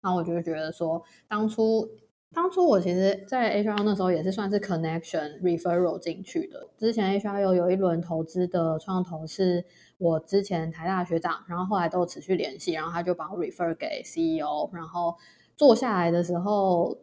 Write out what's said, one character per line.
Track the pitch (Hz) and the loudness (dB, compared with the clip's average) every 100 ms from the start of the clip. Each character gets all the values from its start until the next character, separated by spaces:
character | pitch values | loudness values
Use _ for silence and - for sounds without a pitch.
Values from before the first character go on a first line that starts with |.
那 | 196 | 0
我 | 180 | -2
就 | 170 170 | 0 -4
觉 | 170 | -4
得 | 156 156 | -6 -6
说， | 165 165 165 - - _ | -4 -4 -4 -6 -20 _
当 | 214 220 | -2 -2
初， | 220 220 220 220 - _ _ _ | 2 2 2 -2 -12 _ _ _
当 | - 359 | -2 0
初 | 370 349 | 4 6
我 | 202 | 6
其 | 180 | 4
实 | 180 196 196 - | 2 2 0 -4
在 | 247 170 | -2 0
H | 202 208 | 2 0
R | 208 | 2
那 | 208 | 0
时 | 196 | 2
候 | 185 | 2
也 | 170 | 2
是 | 175 | 0
算 | 190 196 | -2 -2
是 | 202 | -2
connection | 202 170 165 160 - 165 151 151 | 0 -2 0 -2 -4 -4 -4 -2
referral | 180 165 175 175 180 190 | 0 0 0 2 2 0
进 | - 165 | -6 -8
去 | - 330 392 | -6 -6 -6
的。 | - - _ | -12 -20 _
之 | 220 | 0
前 | 220 190 196 | 2 2 0
H | 208 | 0
R | 202 | 0
有， | 196 | 4
有 | 180 180 | 4 4
一 | 190 | 2
轮 | 185 165 | 2 2
投 | 170 165 | -2 -4
资 | 165 185 180 | -4 -2 0
的 | 175 165 160 | 0 0 -2
创 | - 185 | -2 -4
投 | 175 160 160 | -4 -6 -10
是 | - 185 175 180 _ _ _ | 0 0 0 -4 _ _ _
我 | 170 160 | 0 0
之 | - 196 | 0 -2
前 | 196 165 165 | 0 -4 -4
台 | 160 165 | -6 -4
大 | 190 | -2
学 | 180 165 | 0 -2
长， | 170 160 - | -2 -6 -6
然 | 175 | -6
后 | 185 | -2
后 | 202 | 0
来 | 170 | 0
都 | 180 | 0
有 | 175 | -2
持 | - | -4
续 | - 185 | -2 -2
联 | 147 135 | -2 -4
系， | - | -4
然 | 160 160 | -4 -4
后 | |
他 | 175 | -4
就 | 180 | -2
把 | 175 151 | -4 -4
我 | 185 | -6
refer | 160 - 170 160 | -6 -2 -4 -2
给 | - - - | -6 -8 -8
C | 165 | -2
E | 165 160 | 0 0
O， | 147 147 151 | -2 -4 -4
然 | 175 165 | -8 -8
后 | 175 170 170 - _ _ - | -2 -2 -4 -18 _ _ 6
坐 | 294 220 | 8 8
下 | 254 196 | 4 2
来 | 170 | 4
的 | 170 | 2
时 | 170 175 | 0 -2
候 | 190 208 190 175 170 - | 0 2 4 4 2 -2